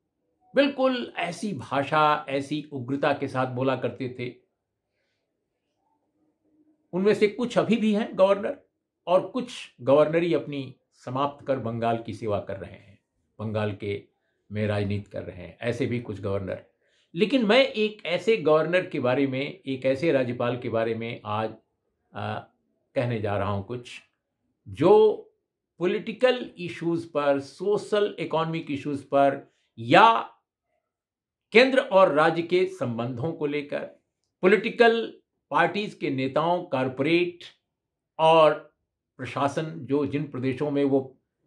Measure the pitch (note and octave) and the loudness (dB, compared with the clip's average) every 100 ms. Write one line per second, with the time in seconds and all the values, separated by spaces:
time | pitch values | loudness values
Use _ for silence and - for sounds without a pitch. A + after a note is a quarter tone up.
0 | _ _ _ _ _ B3 C#4+ C#4 C4 B3+ | _ _ _ _ _ 0 2 2 0 0
1 | - - E3+ E3+ G#3 D3 - C3+ C#3+ D#3 | -6 -8 -8 -6 -8 -8 -6 -4 0 2
2 | D3+ D3+ - C#3 C3+ D3+ D3 C#3+ A#2+ C#3 | 4 2 -2 -6 -4 -6 -8 -10 -6 -2
3 | D3+ C#3 C3+ B2+ B2+ B2 C3 B2+ B2 - | 0 0 -2 -2 -4 -2 -2 -2 -4 -6
4 | C3 - B2 - _ _ _ _ _ _ | -10 -8 -12 -12 _ _ _ _ _ _
5 | _ _ _ _ _ _ _ _ D4 D4+ | _ _ _ _ _ _ _ _ _ _
6 | _ _ _ _ _ _ _ _ _ F3 | _ _ _ _ _ _ _ _ _ 0
7 | G3 G#3 G#3 - A#3+ F3+ D#3+ A3 G#3+ G#3 | 2 4 2 0 -2 0 2 2 2 0
8 | A#3 F#3 F#3+ G3+ A3 - _ _ _ _ | -2 2 2 2 -2 -8 _ _ _ _
9 | - F3+ - B3+ B3 - - - B2 C#3+ | 0 0 2 -6 -8 -10 -18 -6 4 4
10 | D3+ E3 F3 D3 - C#3+ C3 - _ _ | 4 2 0 -2 -2 -8 -10 -16 _ _
11 | - B2+ C#3 - - B2+ A2+ A#2 A#2 A#2 | -8 -4 -4 -4 -4 -4 -4 -4 -2 -2
12 | A2+ G#2 A2 G2+ - F#2+ F#2 - - _ | -6 -8 -4 -4 -6 -12 -14 -18 -20 _
13 | _ _ _ - A2 G#2+ G#2+ G2+ G#2 G2+ | _ _ _ -12 -6 -4 -4 -6 -8 -8
14 | - _ _ _ _ G#2 G#2+ G#2 G2+ G2+ | -12 _ _ _ _ -4 -2 -2 -2 -4
15 | G2+ G2+ F2+ F2+ F2 - A#2 A#2 A#2+ B2 | -6 -12 -12 -14 -18 -8 -6 -4 -4 -4
16 | A#2+ G2 G2 G2 F#2 - - _ _ _ | -6 -8 -6 -6 -6 -10 -12 _ _ _
17 | _ E3 G#3+ C4+ G#3 A#3+ C4 G#3+ G#3+ G#3+ | _ -2 0 2 4 4 4 0 -4 -4
18 | D#3 F3 A3 A3 D3+ D#3 D#3+ F3+ - D#3 | -6 -2 0 0 4 2 2 0 -2 -2
19 | B2 C3 C#3 C3 D3 - - C3 B2+ C3+ | 0 2 0 -2 -6 -10 -8 -4 -2 0
20 | E3+ C#3 B2 A#2+ A#2+ B2+ A#2 A2+ A2+ A2 | 2 0 0 -2 -2 -4 -4 -2 -2 -4
21 | A#2 - G#2 G#2+ A2 A2 _ _ _ _ | -8 -10 -6 -4 -4 -8 _ _ _ _
22 | _ G2+ G#2+ A2 - _ _ _ _ - | _ -10 -8 -8 -12 _ _ _ _ -4
23 | B2 A2+ G#2 G2+ G2 G2+ G2 B2 - - | -2 -2 -2 -2 -2 -4 -6 -12 -12 -20
24 | - _ _ _ _ _ - F#2+ D#3+ G#3+ | -20 _ _ _ _ _ -16 0 6 6
25 | A3 - - _ _ _ _ - F3 G#3 | 6 2 -8 _ _ _ _ -6 -4 -2
26 | G3+ - B3+ B3 - - F3 - E3 E3+ | -6 0 2 2 -4 -10 -10 -6 -4 -4
27 | - D3 D3 C#3 C3+ - F#3+ G#3 - G#3 | -4 -2 2 0 -2 -6 -2 -2 0 0
28 | G#3 - D#3 D#3 E3 D#3+ D#3 C#3 D3 C#3+ | 0 -2 -4 -2 -2 -4 -6 -6 -6 -8
29 | - C#3 C#3 C#3 - _ _ - A#2 E3+ | 0 4 4 2 -8 _ _ -12 4 8
30 | A3 A#3 - _ _ _ _ _ _ _ | 8 6 -2 _ _ _ _ _ _ _
31 | _ _ _ _ _ G#3+ C4 B3+ - F#3+ | _ _ _ _ _ 6 6 4 4 6
32 | F3+ C#3+ E3 E3 E3 F3+ F#3 - B2 A2+ | 6 6 2 2 0 0 0 -2 -6 -4
33 | B2 B2 D#3 D#3 D3 D3 C#3+ D3 - - | -6 -6 -6 -4 -4 -4 -6 -8 -10 -16
34 | _ _ _ _ F#3 G#3+ A3 - A#3 A#3 | _ _ _ _ 2 4 2 4 4 4
35 | A3 - _ _ _ D3 E3+ F#3 G#3 - | -2 -12 _ _ _ 2 2 0 -6 -6
36 | D#3+ C3 C3 D3+ E3 F3 F3 C3 C3 - | -4 -2 -2 -2 0 -2 -2 -4 -2 -2
37 | D3 E3+ F3 - - _ _ _ _ _ | 0 2 0 -4 -18 _ _ _ _ _
38 | _ - D#3+ E3 D3+ D3+ - _ _ _ | _ 2 6 8 6 4 -6 _ _ _
39 | _ - B2 C3+ C#3 E3 D#3+ D#3+ B2 C#3 | _ -14 -10 -2 -2 -2 -6 -10 -4 -2
40 | C#3 C#3+ - B2+ C3 C3 D3+ C#3+ C#3+ C3+ | 0 -4 -6 -6 -4 -4 -2 0 2 0
41 | C3 - _ _ | -2 -10 _ _